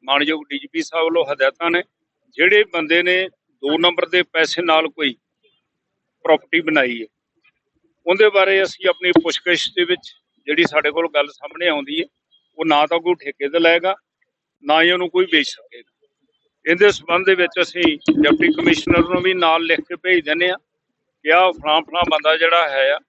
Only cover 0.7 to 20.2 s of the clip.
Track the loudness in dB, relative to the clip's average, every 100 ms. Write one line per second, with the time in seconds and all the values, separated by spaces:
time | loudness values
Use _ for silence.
0.7 | -10 -8 -4 -2 -2 -4 -2 -2 -2 -4
1.7 | -4 -6 _ _ _ _ -2 2 2 0
2.7 | -4 -2 0 0 -2 -2 _ _ _ -4
3.7 | 0 0 0 -2 -2 -2 -2 -2 -2 0
4.7 | 0 0 -4 -6 -6 _ _ _ _ _
5.7 | _ _ _ _ _ 0 0 _ -4 0
6.7 | 0 0 -4 -12 _ _ _ _ _ _
7.7 | _ _ _ -4 2 4 4 2 2 0
8.7 | -2 -2 -2 2 2 2 -6 -2 -2 -2
9.7 | -4 -2 -4 -6 _ _ _ -8 -2 0
10.7 | 0 -2 -2 -2 -2 -4 -6 -16 -6 -4
11.7 | -4 -6 -8 -8 _ _ _ _ -8 0
12.7 | 2 2 0 -2 -4 -6 -8 -4 0 2
13.7 | 2 0 -6 _ _ _ _ _ _ 0
14.7 | 2 2 0 -2 -2 0 0 -2 -10 -20
15.7 | -20 _ _ _ _ _ _ _ _ -2
16.7 | 4 4 2 -2 0 2 0 0 -2 -4
17.7 | 0 -2 -2 -2 2 2 2 0 0 0
18.7 | 0 2 0 2 0 -2 0 0 0 0
19.7 | -4 -4 -10 -2 -2